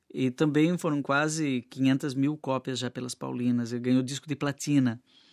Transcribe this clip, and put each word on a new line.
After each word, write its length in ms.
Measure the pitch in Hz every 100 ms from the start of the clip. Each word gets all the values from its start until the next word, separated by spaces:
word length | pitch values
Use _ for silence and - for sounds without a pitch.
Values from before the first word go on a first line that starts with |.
| -
E 180 | - 127
também 460 | 123 156 147 160 175
foram 240 | 170 147
quase 600 | 135 139 156 160 147 127 -
quinhentas 440 | 135 131 135 151
mil 220 | 131 143 151
cópias 420 | 135 131 135 123
já 120 | 123
pelas 240 | 127 123
Paulinas. 580 | - 135 127 123 120 117
Ele 80 | 120
ganhou 220 | 123 127
disco 260 | 127 139 -
de 80 | 143
platina. 640 | 143 139 151 143 123 117 _ _ _